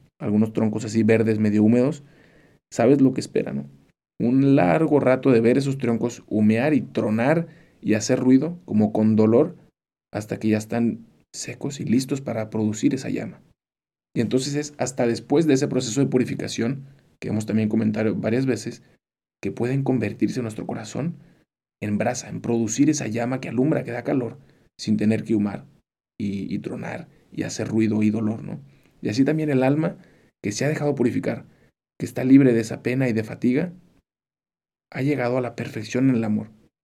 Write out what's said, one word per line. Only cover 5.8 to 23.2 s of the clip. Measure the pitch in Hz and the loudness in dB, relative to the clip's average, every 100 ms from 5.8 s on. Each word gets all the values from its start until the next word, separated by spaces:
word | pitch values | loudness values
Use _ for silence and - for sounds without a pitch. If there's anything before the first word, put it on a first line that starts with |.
| 120 113 117 - - | -2 -2 -4 -8 -4
humear | 107 107 110 143 | 2 2 2 2
y | 139 | 0
tronar | - - 110 110 127 165 165 - _ _ | -2 -4 -2 0 2 0 -2 -12 _ _
y | 104 107 | 0 0
hacer | - 127 | 0 2
ruido, | 123 131 156 175 | 4 4 4 -8
como | - 107 107 | -2 2 2
con | 110 110 107 | 2 4 4
dolor, | 110 117 165 - _ _ _ _ _ | 6 4 2 -2 _ _ _ _ _
hasta | 107 107 107 | -10 -8 -4
que | 107 | 0
ya | 107 | 0
están | 107 117 117 - - _ _ | -2 -2 -2 -4 -12 _ _
secos | - - - 143 - | -14 -14 -10 -8 -6
y | |
listos | - 117 135 139 | -2 0 0 -4
para | 117 110 110 | -4 -6 -4
producir | 110 107 107 139 | -2 -2 0 -2
esa | 131 113 | -2 -4
llama. | 104 110 - _ _ _ _ _ _ _ - | -6 -8 -12 _ _ _ _ _ _ _ -4
Y | |
entonces | 107 127 143 143 | 0 0 -2 -4
es | 147 - | -6 -6
hasta | 123 - 120 | -6 -2 -2
después | 113 - 139 160 | -2 0 2 4
de | 135 | 2
ese | 143 | 2
proceso | 127 123 113 | -2 -2 0
de | 135 | 2
purificación, | 131 117 - - - 117 139 - - _ - | 2 0 -4 -6 -4 -4 -6 -12 -20 _ -12
que | - | -6
hemos | 107 107 | -4 0
también | 107 107 | 0 2
comentado | 110 110 110 110 98 | 2 0 0 0 0
varias | 110 120 135 | -2 0 0
veces, | 110 - - _ _ _ _ _ _ | -2 -6 -12 _ _ _ _ _ _
que | 98 | -8
pueden | - 120 135 | -4 -2 -2
convertirse | 135 127 104 - 104 131 | 0 0 -2 -2 -2 -2
en | |
nuestro | 117 - - | -6 -8 -10
corazón | 110 107 113 165 - - _ _ _ _ - | -10 -10 -8 -6 -8 -18 _ _ _ _ -10
en | 107 104 | -4 -2
brasa, | 110 127 - | -2 -4 -8
en | 110 | -8
producir | 110 117 110 120 143 | -2 -2 0 2 2
esa | 139 120 | 0 -2
llama | 113 | -4